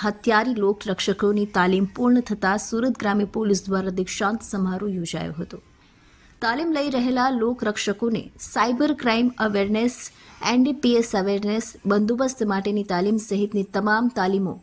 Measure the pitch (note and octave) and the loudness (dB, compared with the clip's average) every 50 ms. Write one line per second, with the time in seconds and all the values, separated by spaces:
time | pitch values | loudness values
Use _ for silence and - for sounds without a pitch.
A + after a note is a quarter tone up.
0 | - G#3 G#3 - - A#3+ A3 G#3+ A3+ B3+ B3 G#3+ G3+ G3 G#3 G#3 - G#3+ F#3 - | -2 -4 -4 -2 0 2 2 4 2 2 0 0 2 0 0 0 -2 -6 -4 -2
1 | - - F#3+ G3 G#3 G3+ G#3 G#3 G#3 G#3 - G3 F3+ F#3 F#3 F#3+ G3 G3 - - | 0 -2 0 2 2 2 2 2 0 0 2 2 2 4 4 2 2 0 -2 0
2 | B3 B3 B3 B3 A#3+ - G#3+ F#3+ - F#3+ G3 G#3 - - A#3 A3+ A#3 C4 A#3 - | 2 4 4 2 2 -2 -4 -2 0 0 0 0 -2 -4 -2 -2 0 -2 -2 -2
3 | - G#3 G3+ G#3 G#3 G3 - A3+ A3 G#3 G3+ F#3 - F#3+ F#3+ F#3+ F#3 F#3+ F#3 F#3+ | -2 0 0 0 0 -2 -2 -2 0 0 0 0 0 -2 -4 -2 -2 -2 -4 -4
4 | F#3 - - - G#3+ G3 A3 A3+ - - - G3 F#3+ F#3 F#3 F#3+ G3+ G#3 F#3+ F3+ | -4 -4 -4 -4 -2 -2 -2 -4 -6 -6 -4 -2 -2 -2 -2 -4 -4 -4 -4 -4
5 | E3+ E3 - D#3 E3 E3 D#3 D#3 F3+ - - - - - - _ _ _ _ _ | -6 -6 -6 -6 -6 -6 -8 -8 -10 -12 -12 -18 -20 -20 -20 _ _ _ _ _
6 | _ - - - - - - - - A3+ A#3 C#4 E4 E4+ D#4+ C#4+ C#4+ D4 C4 B3 | _ -20 -20 -20 -20 -20 -10 -4 -2 -2 -2 0 0 0 0 0 0 0 0 0
7 | A#3+ B3+ B3+ B3+ B3 C4+ C4 A#3 A3 A#3 B3 B3 A3+ G#3+ G#3 - - G#3+ G3 - | 0 2 2 2 2 2 2 2 0 0 0 0 -2 -2 -2 -2 -2 -4 -2 -2
8 | A#3 A#3 A3+ E3+ - - - - - - - A#3+ G#3+ A#3+ B3 A#3+ D4 D#4 D4 - | -2 -2 -2 -2 -4 -8 -10 -8 -4 -2 0 0 2 2 2 2 2 2 0 0
9 | B3+ A#3+ A3 A3+ B3 B3 B3 - A3 G#3+ G3+ G3 G3 G3+ G#3 G#3+ A#3 B3 A#3+ - | 0 2 2 4 2 2 0 0 -2 0 2 0 0 2 2 2 2 2 2 0
10 | - - - - - - - - - G3 A#3 B3 B3+ D4 C4+ - - A#3+ A#3+ A#3 | -2 -2 -4 -8 -20 -20 -12 -4 -2 2 4 4 4 4 2 2 2 4 4 4
11 | A#3 - - G3+ F#3 G3 G3+ G3 G#3 G#3 G#3 A3+ A3 - - - - G3 G3+ G#3 | 4 2 2 0 0 0 0 0 0 -2 -2 -2 -2 -4 -4 -4 0 0 2 2
12 | G#3+ G#3 A#3+ A#3 C4+ B3+ B3+ - A3+ G#3 G3 G3 G3 G#3 G3+ G#3 G3+ G3+ F#3 F3 | 2 2 2 0 0 -2 -2 -2 -2 0 0 0 0 0 -2 -2 -2 -2 0 0
13 | F#3 G#3 A3 G#3+ G3+ - G3 G3 G#3 G#3 G#3+ G3+ F#3+ - - G3+ G3+ G#3+ G#3+ A3 | 2 2 2 0 0 0 0 0 0 0 0 -2 -2 -2 -2 0 0 2 2 2
14 | B3 A#3+ - A3 F#3 F#3+ G3 G3 F#3+ F3 - - | 2 0 0 0 0 2 2 0 0 -2 -4 -8